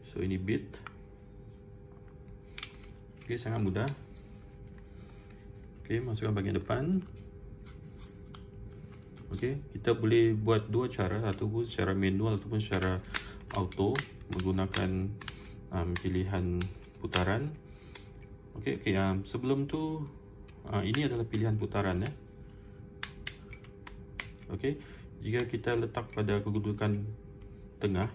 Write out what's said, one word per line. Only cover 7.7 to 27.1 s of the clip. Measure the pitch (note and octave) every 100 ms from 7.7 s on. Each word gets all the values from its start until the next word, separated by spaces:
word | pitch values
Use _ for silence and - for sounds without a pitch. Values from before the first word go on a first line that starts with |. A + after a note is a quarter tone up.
| - - - - - - - - - - - - - - - -
Okey, | - B2 C#3+ -
kita | - A#2+ A2+
boleh | A2 A#2 A2+ A2
buat | G#2+ A2+ G#2+
dua | A2 B2
cara, | - F#2 G#2+ A2
ataupun | F#2+ G#2+ A2 A#2
secara | - F2 G2
manual | F#2+ F#2+ A2 G#2
ataupun | - A2
secara | G#2 F#2+ F#2 F#2 - - - - - -
auto | F2+ - G2+ C3+ - - - F2+
menggunakan, | F#2+ F#2 F#2+ - F#2+ F#2+ F#2+ G#2 - - - - -
um, | F#2 F2 F2
pilihan | F2+ F2+ F#2 G2 F2+ F2 F2+ - - -
putaran. | - F2+ F2+ A2 D3 D#3 - - - - - - - - - -
Okey, | G#2 G2
okey, | - F#2+
um, | F#2+ F#2+ F#2+
sebelum | A#2+ B2+ C#3 C#3
tu, | D#3 D#3 D#3+ C#3+ - - - - - -
uh, | G#2+ F#2+
ini | A#2+ C#3+
adalah | A#2 A2+
pilihan | G#2+ A2+ A2
putaran, | G#2 G2+ G2 F2+ G#2+
ya. | - - - - - - - - - - - - - - - - - - - - - - - -
Okey, | - C3+ D3 - - - -
jika | - A#2+ A2+
kita | A2+ A#2 A#2+
letak | A2 A#2+ A#2
pada | - G#2+ G2+
kedudukan | - G#2 G#2 G#2 G#2+ G2+ G2+